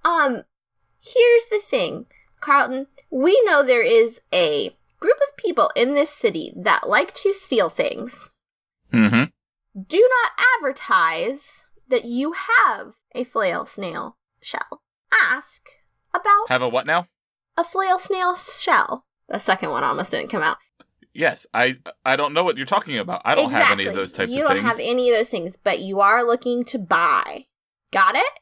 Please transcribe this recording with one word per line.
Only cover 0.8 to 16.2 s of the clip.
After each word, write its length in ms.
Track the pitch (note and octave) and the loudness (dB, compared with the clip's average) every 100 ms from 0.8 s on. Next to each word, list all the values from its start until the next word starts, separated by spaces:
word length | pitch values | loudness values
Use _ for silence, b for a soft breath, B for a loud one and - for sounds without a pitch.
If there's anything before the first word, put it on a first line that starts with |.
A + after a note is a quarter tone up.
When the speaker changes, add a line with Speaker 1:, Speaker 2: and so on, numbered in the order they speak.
| _ _ | _ _
Speaker 1:
here's 480 | - B4+ A#4+ A#4 A#4 | -4 4 6 6 2
the 80 | G#4 | -6
thing, 440 | - B3+ E3+ C#3 - b b _ | -2 -2 -2 -6 -14 b b _
Carlton. 460 | - C#4 A#3+ C4 C#4 _ _ | 2 2 2 -4 -10 _ _
We 300 | C4+ D4 G#4 | 0 4 4
know 180 | A4 D4+ | 6 4
there 200 | C4 A#3+ | 4 4
is 380 | F3+ A3+ A3+ A#3 _ | 4 4 2 -2 _
a 380 | F3+ E3 D3 F#2 _ _ _ | 0 0 0 -4 _ _ _
group 160 | F#4 D5 C#5+ | 0 2 0
of 80 | - | -2
people 340 | A4+ - - - | -4 0 0 2
in 180 | B3 | 0
this 160 | C#4+ D4+ | 2 -2
city 420 | - - E3+ - - | 0 -2 -2 -10 -4
that 320 | F#3 - - | 0 0 2
like 240 | G#3 F#4+ | 0 0
to 200 | - G4 | -2 -4
steal 340 | G4+ - A#3 E3+ | -4 -2 0 0
things. 640 | - D#3+ - A#3+ - - _ _ _ _ _ _ | 0 -4 -4 -12 -14 -18 _ _ _ _ _ _
Speaker 2:
Mm-hmm. 320 | A#2+ G#2+ A#2 C3+ _ _ _ _ G3 F#3+ | 2 4 2 -2 _ _ _ _ -18 -4
Speaker 1:
Do 220 | F4 B4 B4+ | 4 4 4
not 100 | A4+ - A#4+ B4 | -2 0 2 2
advertise 1040 | C#4+ C4 - F#3+ E3 E3 G3 C#4 - - _ _ _ | -2 -6 -2 2 2 0 -4 -6 -14 -20 _ _ _
that 160 | B3+ A#3 | -2 -2
you 260 | A#3+ C#4+ | -4 -4
have 640 | E4+ - A#4 G4 G3+ - _ _ | -4 0 2 2 0 -10 _ _
a 100 | - | -10
flail 420 | B3 A#3 G3 E3+ - | -6 -2 -2 -2 -8
snail 500 | - F#3+ D#3+ - _ _ _ | -10 -10 -8 -12 _ _ _
shell. 420 | - - - - _ _ _ | -12 -10 -10 -14 _ _ _
Ask 500 | - - B3+ - - - _ _ _ _ | 0 2 -2 -6 -20 -20 _ _ _ _
about 340 | F4 | -4